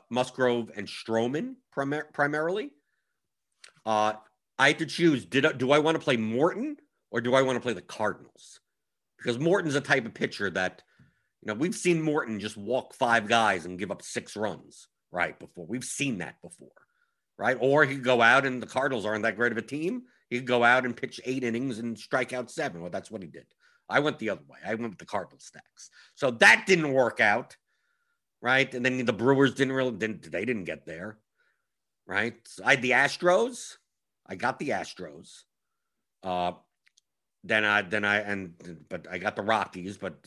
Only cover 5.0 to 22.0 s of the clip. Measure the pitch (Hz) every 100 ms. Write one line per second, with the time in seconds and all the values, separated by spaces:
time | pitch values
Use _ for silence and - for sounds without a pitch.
5 | 165 135 - 135 156 139 127 147 151 160
6 | - 123 110 117 165 196 294 294 _ _
7 | _ 117 120 131 131 123 123 95 - -
8 | 107 90 - _ - - _ _ _ _
9 | _ _ 127 120 160 196 165 139 139 139
10 | 113 - 147 - 101 87 92 - _ _
11 | _ _ _ _ - 107 170 - 180 165
12 | 156 151 120 107 104 107 101 127 - -
13 | 123 117 104 117 110 95 85 90 95 92
14 | - 120 - 104 107 73 - - - _
15 | _ 87 82 - 82 - 82 123 143 -
16 | 143 104 73 - 85 - - _ _ _
17 | _ _ _ - 107 127 127 143 143 139
18 | 123 123 117 131 135 127 107 127 139 123
19 | 101 107 110 98 120 113 110 143 165 247
20 | - _ - 123 127 123 120 127 127 117
21 | 131 - 127 131 123 113 135 110 117 110